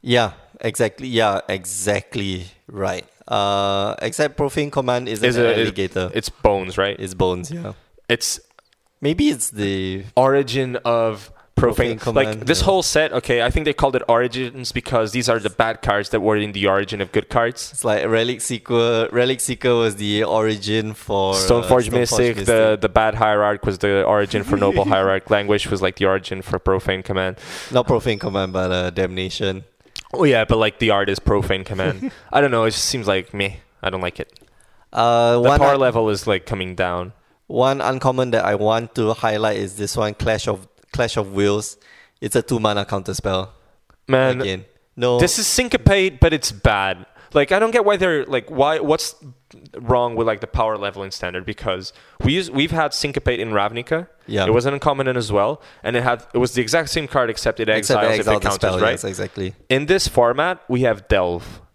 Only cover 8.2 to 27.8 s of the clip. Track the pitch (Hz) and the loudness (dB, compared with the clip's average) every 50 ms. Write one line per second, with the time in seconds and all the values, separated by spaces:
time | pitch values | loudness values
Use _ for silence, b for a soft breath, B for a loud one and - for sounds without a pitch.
8.2 | - - - - _ _ _ - _ _ _ _ _ _ _ _ - 139 156 180 | 0 -6 -6 -8 _ _ _ -20 _ _ _ _ _ _ _ _ -2 -2 0 2
9.2 | 294 294 294 123 - - - 104 104 98 98 95 95 92 92 95 98 107 - - | 2 0 2 0 -4 -6 -4 -4 -4 -2 -2 -2 -4 -6 -6 -8 -10 -4 0 2
10.2 | 127 135 139 139 139 123 113 135 131 127 123 120 - 120 120 117 113 113 110 101 | 4 4 4 2 2 0 -2 -4 -4 -2 -4 -6 -2 0 0 2 2 0 -2 -4
11.2 | - - - b b b b - - 120 107 - 123 117 113 110 - 123 113 139 | -10 -20 -20 b b b b 2 2 2 2 2 0 0 -2 -4 -6 -2 0 0
12.2 | 135 107 110 110 110 - 170 190 - 190 196 190 160 - - 156 156 156 - 127 | 0 0 -2 -6 -2 -2 0 2 4 2 2 2 2 2 2 2 2 2 0 -4
13.2 | - - 123 120 117 123 123 160 156 151 139 - - 139 131 127 - - 117 117 | -2 0 0 2 2 2 0 0 0 -2 0 2 2 2 2 0 2 2 2 2
14.2 | 123 123 113 127 131 120 120 131 127 - - 127 - - 131 120 110 107 101 127 | 2 0 -2 -4 -8 -8 -8 -10 -12 -8 -8 -8 -6 -2 0 0 0 0 -2 -2
15.2 | 117 120 117 113 101 104 92 - 113 113 113 - - 135 104 101 104 - - 110 | 0 0 0 0 0 -4 0 0 -2 -2 -2 -4 -2 0 0 0 0 0 -2 0
16.2 | 95 107 107 104 104 104 101 101 98 98 95 98 104 98 110 101 98 90 - 107 | 2 2 2 2 0 -2 -4 0 2 2 2 2 0 -2 -4 -6 -6 -2 -2 -2
17.2 | 101 - - 123 117 117 123 - - - - - - 120 107 104 69 104 131 113 | -2 0 0 0 0 0 -2 -6 -12 -12 -10 -6 -2 0 0 0 0 2 2 2
18.2 | 113 120 131 107 - - 127 113 - - 120 117 117 117 117 113 113 - - 120 | 2 0 -2 -6 -6 -6 -6 -8 -4 -2 0 2 2 2 2 0 -2 0 0 0
19.2 | 123 127 135 123 - - 127 - - 127 123 117 117 113 101 101 104 104 104 104 | 2 2 0 -2 -2 -4 -4 -2 0 2 2 4 2 0 0 -2 -4 -2 0 0
20.2 | 110 76 87 110 110 110 110 104 98 104 107 110 107 107 107 - - - 110 98 | 0 2 2 2 2 0 0 -2 -2 -2 -2 0 -2 -2 -6 -10 -8 -4 -2 0
21.2 | 95 95 95 95 95 92 117 120 117 - 131 127 120 107 123 123 123 117 120 110 | 0 2 0 0 2 4 2 2 4 4 2 2 2 2 0 0 0 2 2 2
22.2 | 123 120 117 101 98 104 117 113 110 110 107 104 101 107 92 113 110 110 107 110 | 2 2 0 -2 0 2 4 4 4 4 2 2 0 2 2 2 2 2 2 2
23.2 | 113 107 107 104 104 104 104 101 - - 98 90 - 104 98 98 95 - 101 104 | 2 2 4 2 2 2 0 0 -2 -4 -4 -2 0 0 2 2 4 4 2 2
24.2 | 104 98 - 107 98 - 101 98 101 101 95 98 98 98 101 95 95 95 95 95 | 2 0 -2 -4 -2 0 0 2 2 2 4 2 2 2 2 2 4 2 0 0
25.2 | - - 107 101 101 101 104 104 - - 107 95 95 92 95 - 101 95 95 98 | 0 0 0 0 2 2 0 0 0 -2 -4 -2 -2 -2 -2 0 0 2 2 0
26.2 | 92 - 95 95 92 - - 95 - - 95 92 - - 95 92 92 - 101 95 | -2 -6 -10 -10 -6 -6 -6 -4 0 0 0 0 0 -2 -4 -4 -4 -4 -2 -2
27.2 | 92 92 92 B B B B B B B - 127 | -2 -2 -4 B B B B B B B 0 0